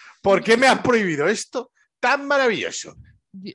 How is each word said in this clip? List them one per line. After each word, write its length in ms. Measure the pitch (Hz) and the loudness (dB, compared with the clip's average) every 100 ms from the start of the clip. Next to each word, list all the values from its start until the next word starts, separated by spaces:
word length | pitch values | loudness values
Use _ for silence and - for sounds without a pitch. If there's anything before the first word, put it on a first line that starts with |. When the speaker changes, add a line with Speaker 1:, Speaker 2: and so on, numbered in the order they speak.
| - _ | -20 _
Speaker 1:
¿Por 200 | 196 190 | 2 2
qué 120 | 208 233 | 4 4
me 100 | 262 | 4
han 140 | 202 | 2
prohibido 440 | 254 233 190 143 156 | 2 0 0 -2 -2
esto 440 | 220 - 254 254 _ _ _ | -2 -6 -10 -12 _ _ _
tan 260 | 240 277 285 | -2 -2 0
maravilloso?". 680 | 277 254 170 85 - - - - _ _ | 0 0 -2 -6 -8 -14 -20 -20 _ _
Speaker 2:
Yo, 180 | 196 196 | -20 -18